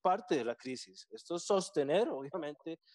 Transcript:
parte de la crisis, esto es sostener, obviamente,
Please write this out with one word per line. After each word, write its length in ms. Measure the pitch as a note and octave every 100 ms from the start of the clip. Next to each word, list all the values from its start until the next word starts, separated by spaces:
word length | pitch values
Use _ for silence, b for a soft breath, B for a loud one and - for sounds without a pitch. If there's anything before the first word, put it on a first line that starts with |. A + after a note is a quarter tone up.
parte 340 | F#3+ G#3 - D3
de 100 | A#2
la 100 | A#2
crisis, 500 | C3 B2 - - -
esto 240 | A2 - E3+
es 80 |
sostener, 640 | - G3 F3+ D3+ C#3 F3 B3
obviamente, 720 | C3+ C#3 F3 D3 D3 E3 E3 b